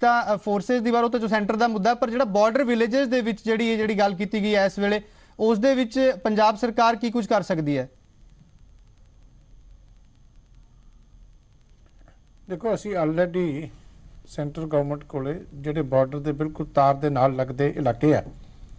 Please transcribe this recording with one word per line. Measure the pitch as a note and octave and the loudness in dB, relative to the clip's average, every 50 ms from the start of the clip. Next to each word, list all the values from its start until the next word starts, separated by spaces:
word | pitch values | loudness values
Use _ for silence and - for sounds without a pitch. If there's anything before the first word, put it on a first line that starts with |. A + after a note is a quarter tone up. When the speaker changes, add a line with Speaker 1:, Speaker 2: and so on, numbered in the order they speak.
Speaker 1:
ਤਾਂ, | B3 A#3+ A#3+ A#3 - F#3+ G#3 | 2 2 2 2 2 0 -2
ਅ, | |
ਫੋਰਸਿਸ | F#3+ - G#3+ G3+ G3+ - - B3 B3 | -2 -2 -2 -2 -2 0 0 -2 0
ਦੀ | G#3+ A#3+ | 0 0
ਵਾਰ | A#3 A#3+ A#3 | 2 2 2
ਉਹ | A#3 | 0
ਤਾਂ | A#3 A#3+ | 0 -2
ਜੋ | A3 | -2
ਸੈਂਟਰ | G#3 A3 G#3+ G#3 G3 A3+ | 0 0 0 0 -2 0
ਦਾ | G#3+ A#3+ | 0 0
ਮੁੱਦਾ, | A#3+ A3 G#3 F#3 A3+ A#3+ | 0 0 0 0 0 0
ਪਰ | A3+ C4 A3+ | 0 -2 -2
ਜਿਹੜਾ | A3+ B3 C4+ | 0 -2 -2
ਬਾਰਡਰ | G#3 F#3 G3+ G#3 A3+ A3+ C4+ C#4+ | 0 2 2 2 4 4 2 2
ਵਿਲੇਜਸ | A#3 A#3+ A3+ A#3 A3 A3+ C4+ C#4 | 2 2 2 0 2 2 0 0
ਦੇ | A#3 B3+ B3+ | 2 0 0
ਵਿੱਚ | G#3+ A3+ G#3+ - - | 0 -2 -4 -4 -2
ਜਿਹੜੀ | G#3+ A3 A3 A#3 A3+ | -2 0 0 0 0
ਇਹ | A3+ | 0
ਜਿਹੜੀ | G#3+ G#3+ G#3+ A3 G3 | 0 0 -2 0 2
ਗੱਲ | G3+ G3+ G3 | 0 0 0
ਕੀਤੀ | E3+ G#3 G3+ - G#3+ | -2 -4 -4 -2 -2
ਗਈ | G3 G#3+ G#3 | 0 2 2
ਹੈ | G3+ G3 | 2 2
ਇਸ | G3 - G3 | 2 0 -2
ਵੇਲੇ, | G3+ G3+ G#3 G#3+ G#3 - - - - _ - - | 0 0 0 -2 -2 -8 -20 -20 -20 _ -6 0
ਉਸ | G#3+ A3 A#3 G3+ | 2 2 2 4
ਦੇ | A3 C4+ C4+ | 4 2 2
ਵਿੱਚ | B3+ B3+ A3+ - C4 C4 C4 - F#3+ - | 2 0 -2 0 2 2 2 2 0 -2
ਪੰਜਾਬ | A3 G#3+ G#3 G#3+ G#3+ A3 | 0 2 4 4 4 2
ਸਰਕਾਰ | G3+ - A3+ G#3+ - A#3 A#3 A#3 | 0 -4 -2 2 2 2 2 2
ਕੀ | G#3+ B3 A#3 | 2 -2 -2
ਕੁਝ | G#3+ A#3+ G3+ | -2 -2 0
ਕਰ | - A#3 G3+ | 2 0 0
ਸਕਦੀ | E3+ - F#3+ D#3+ D#3 D3 C#3+ | 2 0 -2 -2 0 0 -2
ਹੈ? | C3 B2+ - _ _ _ _ _ _ - - - - - - _ - - - - - - - - - - - - - - - - - - - - - - - - - - - - - - - _ - - - _ - - _ - - - - - - - - - - - _ - - - - - - _ _ _ _ _ _ - _ - - - - - - - - _ _ _ - - - | -2 -4 -6 _ _ _ _ _ _ -20 -20 -20 -20 -20 -20 _ -20 -20 -20 -20 -20 -20 -20 -20 -20 -20 -20 -20 -20 -20 -20 -20 -20 -20 -20 -20 -20 -20 -20 -20 -20 -20 -20 -20 -20 -20 -20 _ -20 -20 -20 _ -20 -20 _ -20 -20 -20 -20 -20 -20 -20 -20 -20 -20 -20 _ -20 -20 -20 -20 -20 -20 _ _ _ _ _ _ -20 _ -20 -20 -20 -20 -20 -20 -20 -20 _ _ _ -20 -12 -12
Speaker 2:
ਦੇਖੋ, | F#3 E3 A#3 A3+ G3+ | -12 -6 -2 -2 -2
ਅਸੀਂ | E3+ - G#3 G3+ | -2 -4 -4 -2
already | F3+ D#3 D3+ D#3+ E3+ F3+ F3 E3+ F#3 F3+ D#3+ C3+ C#3+ E3 B2+ - - - - - - - - - - - | 0 0 0 2 0 0 0 0 -2 -2 -2 -4 -6 -8 -12 -16 -20 -20 -20 -20 -20 -20 -20 -20 -20 -20
ਸੈਂਟਰ | - - - D3 D3 C#3+ D#3+ | -12 -8 -8 -8 -6 -6 -8
ਗਵਰਨਮੈਂਟ | D#3+ D#3 D3+ D3 C#3+ C#3+ D3 D3 D3 | -6 -2 0 0 0 0 -4 -8 -8
ਕੋਲੇ | - - C#3 C3 C#3 D#3 F#3 - - - | -10 -8 -6 -6 -6 -6 -8 -12 -16 -16
ਜਿਹੜੇ | C#3+ C#3 D3+ D3 D#3+ | -10 -8 -4 -4 -4
ਬਾਰਡਰ | D3 B2+ C3 C3 C3+ C3 D3 D3 | -2 2 2 2 2 2 -2 -6
ਦੇ | C#3+ D3+ | -4 -4
ਬਿਲਕੁਲ | C#3+ C#3 D#3 D#3 D3+ - D#3 D3 - | -4 -4 -4 -6 -4 -8 -10 -2 2
ਤਾਰ | C#3+ C#3 C#3 C#3 | 4 4 4 4
ਦੇ | C3+ D3+ D3 | 2 0 -2
ਨਾਲ | C#3+ B2+ C3 C3+ C3 | 2 2 2 2 2
ਲੱਗਦੇ | B2+ B2+ B2+ B2+ B2+ C#3+ D3 - | 0 -4 -4 -2 0 0 0 0
ਇਲਾਕੇ | - C#3+ B2 A#2 A#2 D3 D3+ C#3+ | 0 -2 -2 0 2 2 4 4
ਆ, | A2 - - - - - - - - - - - | 2 0 -6 -14 -18 -20 -20 -20 -20 -20 -20 -20